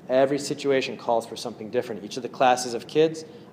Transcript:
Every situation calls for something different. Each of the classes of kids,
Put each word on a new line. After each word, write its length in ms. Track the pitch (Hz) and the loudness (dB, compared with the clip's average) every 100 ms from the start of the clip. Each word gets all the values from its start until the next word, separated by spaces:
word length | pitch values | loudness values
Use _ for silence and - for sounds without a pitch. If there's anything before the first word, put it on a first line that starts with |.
| - | 0
Every 320 | 131 139 143 | 4 4 2
situation 560 | - 143 139 131 123 107 | -2 -2 2 2 0 -4
calls 280 | - 117 | 0 0
for 120 | 113 110 | 0 -8
something 340 | 120 104 107 | -10 -10 -4
different. 320 | 123 117 104 | -4 -4 -6
Each 140 | 104 131 | -8 -8
of 80 | |
the 40 | 117 | -6
classes 460 | - 127 123 123 | 2 4 4 0
of 140 | 117 - | -6 -2
kids, 360 | 156 160 156 - - - | 2 2 0 -12 -16 -20